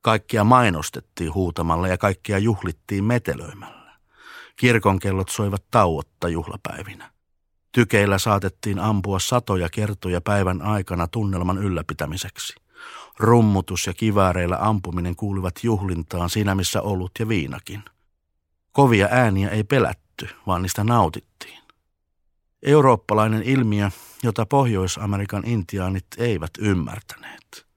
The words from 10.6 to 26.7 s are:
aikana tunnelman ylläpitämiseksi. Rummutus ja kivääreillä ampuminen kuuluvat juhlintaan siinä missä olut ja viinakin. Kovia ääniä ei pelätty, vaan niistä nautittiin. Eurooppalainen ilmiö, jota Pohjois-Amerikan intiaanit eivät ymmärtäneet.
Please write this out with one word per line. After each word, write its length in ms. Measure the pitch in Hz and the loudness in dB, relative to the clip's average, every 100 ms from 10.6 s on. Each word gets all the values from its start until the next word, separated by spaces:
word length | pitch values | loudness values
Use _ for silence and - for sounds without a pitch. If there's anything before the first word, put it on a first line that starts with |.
aikana 460 | 90 107 92 87 85 | -2 -2 -2 -4 -4
tunnelman 500 | 113 104 92 90 95 | -2 -2 -2 -2 -2
ylläpitämiseksi. 960 | 101 87 76 76 73 85 98 - - - _ - - - - _ | -2 -4 -6 -8 -6 -6 -10 -10 -14 -14 _ -20 -20 -20 -20 _
Rummutus 680 | 104 120 110 95 90 87 - | 4 6 6 4 0 -4 -6
ja 80 | |
kivääreillä 640 | 87 110 101 92 90 87 90 | -2 0 2 2 2 0 0
ampuminen 560 | 104 107 92 87 87 90 | 0 0 -2 -6 -4 -4
kuuluvat 380 | 104 98 90 - | -6 -4 -6 -4
juhlintaan 680 | 117 107 98 85 80 90 87 | -2 -2 -2 -6 -6 -4 -2
siinä 240 | 110 101 | -2 0
missä 280 | 95 90 - | 0 0 -2
olut 300 | 101 95 92 - | -2 -4 -6 -6
ja 100 | 113 | -2
viinakin. 540 | 107 69 - - 104 - _ _ _ _ _ _ _ _ - | -2 -2 -8 -12 -16 -16 _ _ _ _ _ _ _ _ 4
Kovia 320 | 139 113 101 | 6 6 4
ääniä 380 | 123 120 98 98 | 4 4 2 0
ei 160 | 107 | -2
pelätty, 640 | 104 139 92 - _ - - - - | 0 2 0 -2 _ -16 -16 -12 -4
vaan 160 | 90 | -4
niistä 220 | 92 - | -2 -2
nautittiin. 720 | 107 120 87 78 _ _ - - _ _ _ _ _ _ _ _ _ _ | 0 2 2 -2 _ _ -20 -20 _ _ _ _ _ _ _ _ _ _
Eurooppalainen 800 | - 147 135 113 - 104 110 110 | 4 6 6 4 2 0 2 0
ilmiö, 480 | 104 135 113 104 101 - - - | 0 0 2 2 0 -4 -20 -6
jota 240 | 120 107 110 | -4 -2 0
Pohjois-Amerikan 960 | 139 127 101 92 - 107 101 101 104 110 | 2 2 0 -2 -4 -4 -4 -4 -6 -4
intiaanit 600 | 117 87 101 92 95 - - | -4 -4 -4 -4 -4 -8 -6
eivät 320 | 120 98 80 - | -4 -2 -6 -4
ymmärtäneet. 1080 | 107 | 0